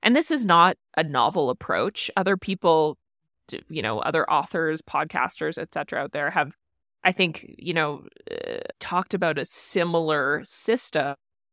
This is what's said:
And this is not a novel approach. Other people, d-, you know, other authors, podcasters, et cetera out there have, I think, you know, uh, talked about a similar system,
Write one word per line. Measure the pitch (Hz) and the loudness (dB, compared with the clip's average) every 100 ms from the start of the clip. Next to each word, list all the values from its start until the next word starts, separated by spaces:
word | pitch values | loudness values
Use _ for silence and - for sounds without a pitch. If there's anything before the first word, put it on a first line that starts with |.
And | 226 | 4
this | 254 330 | 4 2
is | 302 | -2
not | 220 170 175 - _ - | 4 6 6 4 _ -2
a | |
novel | 160 135 120 185 139 | 0 2 2 2 0
approach. | 127 - 85 139 - - | -2 -2 -2 0 -4 -4
Other | - 190 190 | -2 0 0
people, | - 196 180 160 156 156 _ _ _ _ _ | -2 0 4 4 4 -2 _ _ _ _ _
d-, | - - | -16 -10
you | 156 | -6
know, | 107 107 | -4 -2
other | - 160 - | 0 0 2
authors, | 151 143 180 160 156 | 0 0 -2 -2 -4
podcasters, | - 147 156 - - - 151 - | -4 -4 -2 -2 -2 -2 -6 -6
et | - | -8
cetera | - 147 - | -8 -6 -6
out | 139 | -6
there | - 147 | -4 -2
have, | 175 147 - _ _ _ _ | 0 -2 -4 _ _ _ _
I | 190 | -2
think, | 185 185 156 - - | 2 0 -2 -16 -14
you | - | -4
know, | 165 151 147 - - - | -2 -2 -4 -14 -20 -10
uh, | 50 50 - - - | -8 -6 -8 -10 -12
talked | - 180 185 | -4 -4 -2
about | 196 175 151 | -2 0 -2
a | |
similar | - - - 196 175 170 160 151 135 147 | -4 -6 -4 0 2 2 2 0 2 -2
system, | - - - 233 - - 139 139 _ _ _ | -4 -8 0 0 0 -2 -2 -6 _ _ _